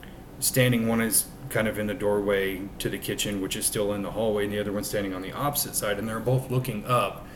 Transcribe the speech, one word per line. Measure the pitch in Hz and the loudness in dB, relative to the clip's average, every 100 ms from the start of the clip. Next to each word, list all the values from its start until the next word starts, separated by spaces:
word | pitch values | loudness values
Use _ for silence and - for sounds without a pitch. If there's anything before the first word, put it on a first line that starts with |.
| - - - - | -14 -16 -16 -4
standing. | - 131 123 117 113 | 2 4 4 4 4
One | 113 | 2
is | 113 - - - - | 4 2 0 -8 -4
kind | 113 110 | 0 0
of | 101 | 0
in | 104 | -2
the | |
doorway | 98 104 104 101 98 98 92 98 - | 0 2 4 4 2 2 -2 -6 -4
to | 92 | -4
the | 98 | -2
kitchen, | - 101 107 98 | -4 -2 -2 -2
which | 92 110 | -2 -2
is | |
still | - 113 101 | -2 0 0
in | 101 | 0
the | 92 | -2
hallway, | 104 113 104 | 0 2 2
and | 104 | 0
the | 104 | 0
other | 104 | 0
one's | 101 - | -2 -2
standing | 107 95 | -2 -2
on | 92 | -4
the | 92 | -6
opposite | 82 143 139 101 - | -2 0 0 -2 -2
side, | 107 101 | 0 0
and | 110 | -2
they're | 110 | -2
both | 120 131 131 | 2 2 2
looking | 127 127 107 123 | 0 0 -4 2
up, | 123 98 - - | 2 2 -2 -12